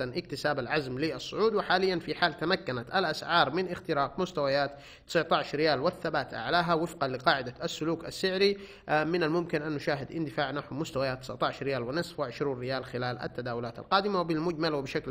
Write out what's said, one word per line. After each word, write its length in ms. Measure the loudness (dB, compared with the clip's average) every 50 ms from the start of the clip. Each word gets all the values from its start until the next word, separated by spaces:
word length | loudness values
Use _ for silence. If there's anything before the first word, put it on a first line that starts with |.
اكتساب 580 | -4 -4 -4 -6 -6 -6 -8 -2 0 0 0 0
العزم 400 | 0 0 0 0 0 0 -2 -2
للصعود، 560 | -2 -2 -2 -4 -8 -6 -2 2 2 2 2
وحاليا 440 | 2 2 2 2 4 4 2 0 0
في 160 | -2 -4 0
حال 220 | 2 2 2 2 0
تمكنت 580 | 0 0 0 0 0 -4 -4 -4 -4 -2 0
الأسعار 540 | 0 2 2 -2 -2 -2 2 6 6 6 6
من 220 | 4 0 0 -2
اختراق 480 | -4 -6 -2 0 2 2 2 0 0 -2
مستويات 520 | -2 -2 0 0 2 4 4 4 2 2 -2 -10 -18 -18 -20 -20 -10 0
تسعتاش 480 | 2 2 4 4 2 2 2 0 0
ريال 240 | 2 4 4 4 4
والثبات 540 | 2 0 0 0 -6 -2 0 0 -2 -2 -6
أعلاها 400 | -6 -2 2 2 2 4 4 2
وفقا 340 | 2 2 -2 -2 -2 -2 -2
لقاعدة 460 | -2 0 2 2 2 2 0 -6 -6 -6 -6
السلوك 420 | -4 -4 -2 -2 -2 -2 -2 -4
السعري، 520 | -8 -6 -2 0 0 4 4 4 4 4 2 -6 -16 -18 -12 -2 2
آه، 140 | 2 2 2
من 200 | 2 2 2 2
الممكن 380 | 4 2 2 0 2 0 -2
أن 100 | 0 0
نشاهد 400 | -4 -2 0 -2 -2 -2 -2 -6
اندفاع 400 | -4 -4 -4 -2 -2 -2 -2 -2
نحو 240 | -2 -4 -6 -6 -6
مستويات 440 | -6 -6 -4 -2 0 0 0 -2 -4
تسعتاش 440 | -6 -10 -4 -2 -2 -2 -2 -2 -2
ريال 200 | -2 -2 -2 -2
ونصف 360 | -2 -2 -2 -2 -4 -4 -6
وعشرون 400 | -4 -4 -2 -2 -2 -2 -2 -2
ريال 260 | -2 -2 -2 -4 -4
خلال 340 | -4 -4 -4 -2 -2 -4 -4
التداولات 600 | -6 -8 -6 -6 -6 -4 -4 -4 -4 -6 -8 -8
القادمة. 400 | -2 2 4 4 4 4 2 0
وبالمجمل 540 | 0 2 0 0 0 0 0 0 0 0 0
وبشكل 300 | 0 -2 -2 -4 -4 -4 -4